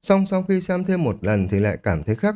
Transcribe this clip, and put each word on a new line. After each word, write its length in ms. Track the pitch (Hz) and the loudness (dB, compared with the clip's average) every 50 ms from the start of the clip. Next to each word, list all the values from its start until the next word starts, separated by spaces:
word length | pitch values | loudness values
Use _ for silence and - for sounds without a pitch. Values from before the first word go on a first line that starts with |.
Song 240 | - - 196 196 196 | 2 2 2 2 2
sau 180 | 190 190 185 185 | 0 -2 -4 0
khi 180 | 185 190 185 | 0 0 -2
xem 220 | 180 - 185 180 185 | 0 -2 -4 -2 0
thêm 200 | 185 190 180 165 | -2 0 0 0
một 140 | 123 98 - | 0 -2 -2
lần 260 | - 95 107 104 95 | 0 0 2 2 2
thì 120 | 87 101 98 | 0 2 0
lại 180 | 101 104 95 - _ | 2 0 -2 -2 _
cảm 200 | - 87 80 - | -2 -2 -2 -2
thấy 120 | - 107 | -4 -4
khác 200 | - - 208 214 | 0 0 -2 -2